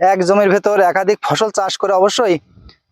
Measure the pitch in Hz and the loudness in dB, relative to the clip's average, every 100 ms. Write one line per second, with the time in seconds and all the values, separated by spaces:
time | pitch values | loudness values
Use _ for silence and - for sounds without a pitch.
0 | 185 196 175 202 196 196 208 208 180 175 | 0 0 2 2 2 2 0 2 2 0
1 | 190 208 - 151 220 202 190 - 196 190 | -2 -2 -2 -2 -2 -2 -6 -4 -2 0
2 | 202 226 220 165 _ - - - _ | 0 0 -2 -2 _ -20 -20 -20 _